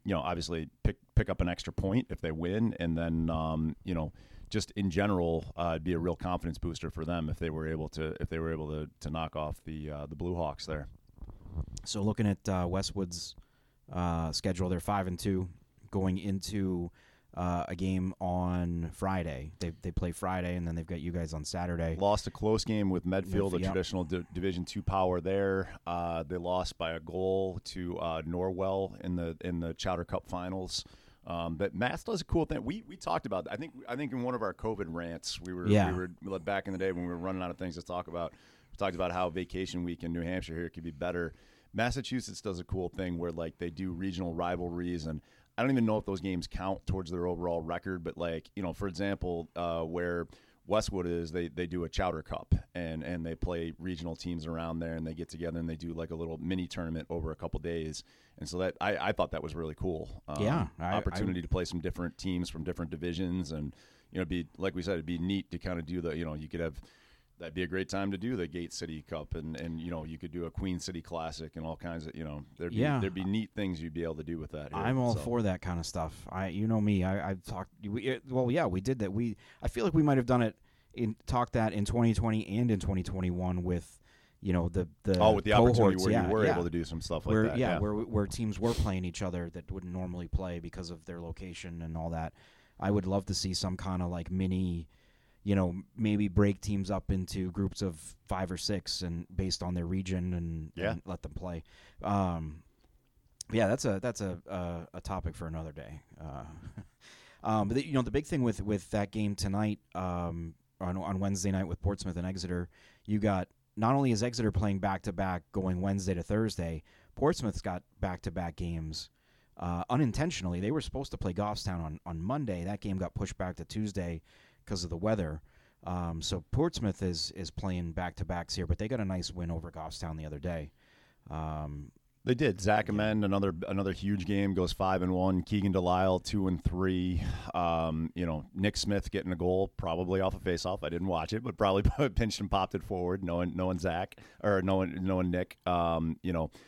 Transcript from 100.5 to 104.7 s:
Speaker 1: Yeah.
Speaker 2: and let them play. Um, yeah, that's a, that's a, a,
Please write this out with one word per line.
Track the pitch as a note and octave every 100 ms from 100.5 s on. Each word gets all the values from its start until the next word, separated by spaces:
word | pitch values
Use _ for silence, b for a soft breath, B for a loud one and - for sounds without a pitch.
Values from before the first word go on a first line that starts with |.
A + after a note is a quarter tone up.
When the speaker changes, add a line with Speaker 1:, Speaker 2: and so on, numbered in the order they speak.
| E2 D#2
Speaker 1:
Yeah. | - G2
Speaker 2:
and | G#2+ F#2
let | F2
them | D#2+
play. | C#2+ F2+ E2+ - B B B
Um, | - G2+ F#2 E2+ D#2 D#2 - _ _ _ _ _ _ - -
yeah, | A2 G2+
that's | B2
a, | B2 F#2+
that's | B2 -
a, | G2 F2+ -
a, | F#2+ F2